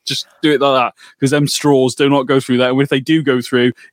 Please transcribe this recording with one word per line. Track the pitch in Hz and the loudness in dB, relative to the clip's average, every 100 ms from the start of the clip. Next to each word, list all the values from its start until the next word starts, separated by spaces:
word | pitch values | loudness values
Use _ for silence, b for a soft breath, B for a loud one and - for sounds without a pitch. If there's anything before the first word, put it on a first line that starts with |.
just | - 139 - _ | -10 -10 -10 _
do | 156 | -2
it | 143 | 0
like | 139 131 | 2 0
that," | 120 - B B | -2 -6 B B
'cause | 135 | -2
them | 147 143 | 0 -2
straws | - 147 139 127 | -2 2 2 2
do | - 139 | 0 0
not | 143 | 0
go | 131 135 | 0 -2
through | - 123 | 0 0
that. | 127 | 0
And | 131 | 0
if | 139 | 0
they | 139 | -2
do | 131 160 | 0 -2
go | 143 127 | 0 -2
through, | 117 123 123 120 B | -2 0 0 -2 B